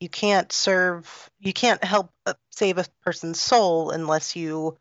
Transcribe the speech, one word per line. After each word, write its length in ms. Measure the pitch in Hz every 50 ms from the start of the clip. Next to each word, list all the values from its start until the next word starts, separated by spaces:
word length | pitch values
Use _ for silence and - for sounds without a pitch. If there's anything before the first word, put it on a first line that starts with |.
You 80 | 175 170
can't 420 | - - 208 208 202 185 - -
serve, 800 | - - - 196 190 185 180 180 175 170 165 - - - - - _ _
you 140 | 196 196 -
can't 280 | - 247 240 208 -
help, 300 | - 185 208 208 185 - _ _ _
uh, 80 | 196 - - _ _
save 260 | - - 214 190 175 180
a 80 | 180 - _ _ _
person's 340 | 185 165 - - 165 170 -
soul 520 | - - 262 233 208 180 165 165 160 -
unless 440 | 147 165 160 156 156 156 - - -
you 420 | 175 165 156 156 160 156 160 156 -